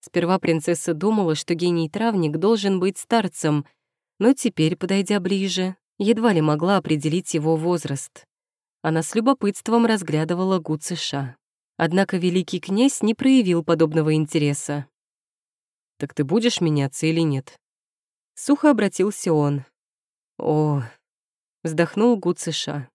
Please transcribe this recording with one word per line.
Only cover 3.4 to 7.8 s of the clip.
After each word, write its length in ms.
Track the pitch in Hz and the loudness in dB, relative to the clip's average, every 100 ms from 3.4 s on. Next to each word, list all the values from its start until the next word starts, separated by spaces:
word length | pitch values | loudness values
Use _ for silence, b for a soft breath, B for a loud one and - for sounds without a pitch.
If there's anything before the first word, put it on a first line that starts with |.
| 156 151 143 b _ _ _ _ | 0 0 -2 b _ _ _ _
но 160 | 214 | 2
теперь, 440 | 269 233 - 156 170 | 2 0 0 0 0
подойдя 420 | 180 190 190 208 | -2 -2 0 -2
ближе, 560 | 185 196 196 180 185 185 _ _ | 0 -2 -2 -2 -4 -6 _ _
едва 340 | 202 226 233 | 0 2 4
ли 80 | 180 | 2
могла 380 | 156 151 170 196 | 2 2 2 0
определить 560 | 160 156 151 143 - | 0 -2 0 -2 -2
его 240 | 165 151 160 | -2 0 0
возраст. 680 | 160 175 | 0 -2